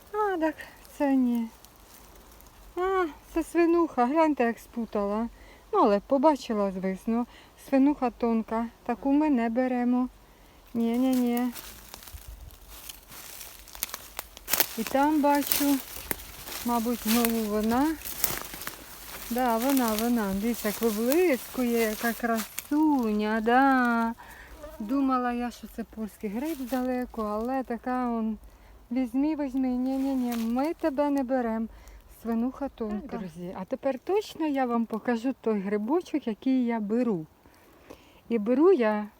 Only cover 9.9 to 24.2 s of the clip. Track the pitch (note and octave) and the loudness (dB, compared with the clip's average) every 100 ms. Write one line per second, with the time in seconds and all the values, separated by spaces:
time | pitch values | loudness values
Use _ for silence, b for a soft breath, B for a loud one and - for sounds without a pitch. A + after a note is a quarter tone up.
9.9 | B3 B3+ b b b b b - A#3 A#3 | 2 0 b b b b b -8 -2 0
10.9 | A#3 C4 B3+ B3 A#3+ B3 A#3 - - - | 2 2 4 2 2 -2 -4 -12 -18 -18
11.9 | - - - - - - - - - - | -20 -16 -16 -16 -18 -18 -20 -20 -18 -16
12.9 | - - - - - - - - - - | -18 -18 -18 -16 -16 -16 -18 -18 -8 -8
13.9 | - - - - - - - - - A3+ | -8 -14 -16 -16 -16 -2 0 0 -2 0
14.9 | C4 C#4+ D#4 C#4+ C#4+ C4+ - C#4+ C#4 - | 2 4 6 6 4 2 2 2 2 -2
15.9 | - - - - - - - A#3+ A#3+ A3+ | -12 -10 -10 -12 -16 -14 -8 -2 -2 0
16.9 | A#3 A3 A3+ A#3 A3+ G#3+ G#3+ G#3+ A#3+ D4+ | -4 0 0 2 0 -2 0 2 2 2
17.9 | D#4 - - - - - - - - - | 0 -6 -4 -4 -4 -10 -12 -12 -14 -16
18.9 | - - - - A#3 B3+ A3+ B3+ C#4 A#3 | -18 -16 -14 -6 -2 0 2 2 2 2
19.9 | G#3+ A#3 A#3+ G3+ F#3+ A3+ A#3 G#3+ G3+ A3+ | 0 0 0 0 0 -2 -2 -2 -2 0
20.9 | G#3 A#3 D4+ F#4 B3+ - - B3 A#3 A3+ | 0 2 4 4 2 -2 -4 -2 0 0
21.9 | G#3+ A#3 A3 A#3 A3+ G#3 - - D4 D#4 | -2 -4 -4 -2 -4 -6 -10 -4 0 2
22.9 | C#4 A3+ G#3 G#3+ A3+ A3 B3 C4+ C4 B3 | 2 2 0 0 0 2 4 6 4 2
23.9 | A#3 A3+ A#3 | 2 0 -4